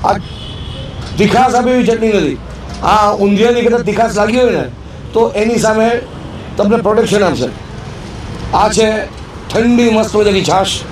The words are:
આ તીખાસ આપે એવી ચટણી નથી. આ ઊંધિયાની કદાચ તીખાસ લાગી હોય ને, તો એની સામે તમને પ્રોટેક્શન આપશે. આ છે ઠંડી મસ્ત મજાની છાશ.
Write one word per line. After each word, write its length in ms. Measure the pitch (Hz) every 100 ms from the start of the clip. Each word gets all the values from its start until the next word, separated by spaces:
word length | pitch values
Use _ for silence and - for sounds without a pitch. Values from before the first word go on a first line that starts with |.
આ 100 | - 196 - - - - - - - - - -
તીખાસ 360 | 208 226 254
આપે 160 | 240 247
એવી 160 | 254 208
ચટણી 260 | 220 220
નથી. 260 | 202 151 131 - - - -
આ 300 | 170 214 208
ઊંધિયાની 480 | 208 202 202 233 240
કદાચ 200 | 233 240
તીખાસ 340 | 208 208 226 202
લાગી 240 | 214 247
હોય 100 | 240
ને, 140 | 170 127 - - - -
તો 200 | 220 226
એની 240 | 202 220 233
સામે 300 | 220 220 226 240 - - - - - -
તમને 200 | 202 226
પ્રોટેક્શન 460 | 180 214 214 202
આપશે. 260 | 185 117 123 - - - - - - - - - -
આ 140 | - 214
છે 200 | 214 220 220 - - - - -
ઠંડી 400 | 214 240 240 240
મસ્ત 260 | 220 196 208
મજાની 280 | 208 190
છાશ. 280 | 160 180 190 - -